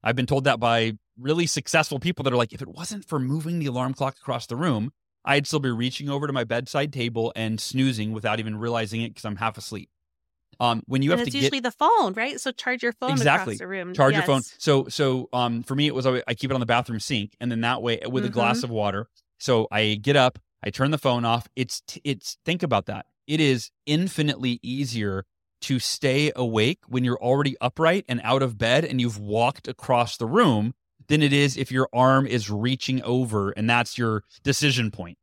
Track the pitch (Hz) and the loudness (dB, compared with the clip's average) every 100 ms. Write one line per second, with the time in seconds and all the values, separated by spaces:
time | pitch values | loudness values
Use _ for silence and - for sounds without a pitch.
0 | 110 123 123 139 123 113 117 117 113 110 | 0 0 2 2 2 2 4 4 2 -4
1 | _ - 131 165 170 - - 165 151 139 | _ -10 -2 0 0 -2 0 0 0 -2
2 | 170 175 131 123 117 - 135 - 175 208 | -2 -2 0 2 0 -4 -14 -12 -12 -12
3 | - 156 127 156 156 170 143 123 127 131 | -6 -4 -2 -2 -4 -4 -2 -2 -4 -2
4 | 135 - - 120 - 120 170 110 117 _ | -4 -4 -6 -6 -6 -2 0 0 -2 _
5 | _ _ - 143 139 151 135 117 123 - | _ _ 0 2 2 -2 0 0 -2 -4
6 | 143 139 147 135 113 120 127 147 147 131 | -6 -4 -2 -4 -2 -4 -2 -4 -4 -4
7 | 120 117 117 - 110 110 - 131 131 113 | -4 -2 -4 -2 -4 -4 -4 0 0 0
8 | 107 110 107 110 110 107 117 117 107 113 | -4 -4 -2 -2 -4 -6 -2 -2 -2 -4
9 | 117 - 110 98 113 107 - 104 - _ | -6 -8 -10 -4 -4 -4 -12 -12 -14 _
10 | _ _ _ _ _ _ 120 113 - 131 | _ _ _ _ _ _ 0 0 -2 0
11 | 139 180 240 277 269 269 240 - 311 453 | 2 2 0 0 0 0 -4 0 4 4
12 | 233 196 247 262 269 - 262 247 240 226 | 2 -2 -6 -4 -8 -6 -6 -2 -4 -4
13 | 254 - 147 170 120 104 180 190 180 180 | -2 2 2 2 0 -8 -8 -8 -8 4
14 | 135 - 160 135 - - - 139 - - | 4 4 2 2 0 -4 2 2 2 -2
15 | 139 127 - 123 120 117 120 139 147 - | 0 0 -2 -2 0 -2 -4 0 0 2
16 | 131 127 - 117 131 135 120 120 123 110 | 0 0 -2 -4 -2 -2 2 2 2 -6
17 | - 127 101 _ 120 113 117 123 117 113 | -4 -4 -4 _ -6 -2 -2 0 -2 -2
18 | 120 127 120 120 117 120 127 113 104 95 | -2 -2 -2 2 2 0 -2 -2 -2 -2
19 | 117 _ _ _ - 117 110 104 107 107 | -8 _ _ _ 2 2 2 2 2 0
20 | 104 143 127 - _ _ 104 - 135 151 | 2 4 4 0 _ _ -8 0 0 2
21 | 135 120 117 120 - - 123 - - - | 2 2 2 0 -2 -6 -6 -6 -12 -8
22 | 147 120 - - - 175 160 104 - 104 | -6 -6 -8 -10 -6 -4 0 0 -2 -10
23 | - _ - 156 147 127 - _ - 151 | -12 _ -4 2 2 2 -4 _ -2 0
24 | 185 - 147 135 127 120 120 131 135 117 | 0 0 -2 0 -2 -2 -4 -4 -2 -2
25 | 101 95 - _ _ _ - 131 - - | -2 -4 -8 _ _ _ -2 -2 -2 -2
26 | 139 135 151 - 123 110 113 180 _ 127 | 0 2 0 0 0 2 2 0 _ 0
27 | 123 120 120 135 143 131 123 - 160 190 | 0 0 2 2 2 -2 -4 2 2 2
28 | - 120 110 135 135 107 117 131 165 131 | -2 -4 0 2 2 0 2 2 2 -2
29 | 120 104 104 110 120 - - 120 - 120 | -2 -4 -2 2 2 0 -12 -12 0 2
30 | 117 - 113 185 196 110 110 - _ _ | 2 -2 -2 4 4 4 0 -6 _ _
31 | - 151 147 139 143 131 131 127 131 120 | 0 2 4 4 2 0 -2 0 0 4
32 | 127 135 135 120 101 104 120 131 - 131 | 6 6 4 -2 -2 -2 -2 -2 -2 -2
33 | - 127 123 107 98 104 113 120 120 - | 0 0 0 0 -2 -2 2 2 2 -2
34 | 117 107 _ - 139 135 147 123 110 - | 0 0 _ -4 -2 2 2 2 -2 -6
35 | 85 - | -14 -16